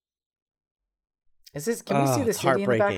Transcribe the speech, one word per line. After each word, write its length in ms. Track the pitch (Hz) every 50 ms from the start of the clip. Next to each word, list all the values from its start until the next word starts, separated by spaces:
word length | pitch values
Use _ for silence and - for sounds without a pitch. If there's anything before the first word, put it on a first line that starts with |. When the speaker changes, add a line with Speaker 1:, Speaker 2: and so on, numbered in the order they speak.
| _ _ _ _ _ _ _ _ _ _ _ _ _ _ _ _ _ _ _ _ _ _ _ _ _ _ _ _ - - -
Speaker 1:
is 100 | 147 151
this, 180 | 226 233 -
can 220 | - - - 139 -
we 60 | 135
Speaker 2:
Oh, 60 | 127
Speaker 1:
see 60 | - 247
the 60 | 226
Speaker 2:
it's 80 | 185 -
Speaker 1:
city 80 | - 139
in 80 | 131 101
the 60 | 101
Speaker 2:
heartbreaking. 220 | 104 120 110 104 101 101